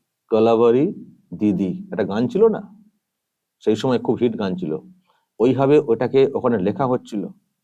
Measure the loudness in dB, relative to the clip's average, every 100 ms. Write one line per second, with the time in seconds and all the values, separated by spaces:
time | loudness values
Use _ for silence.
0 | _ _ -2 2 4 4 4 4 0 -4
1 | -16 -20 _ -2 0 0 -2 -6 -8 -4
2 | -4 -2 -2 2 2 2 -8 -20 _ _
3 | _ _ _ _ _ _ -2 -2 0 -2
4 | -2 -2 -2 -2 -6 -6 -6 -8 -10 _
5 | _ _ _ -2 0 2 4 4 2 -2
6 | 0 2 2 0 -2 0 -2 -2 -2 -4
7 | -6 -10 -10 -14 _ _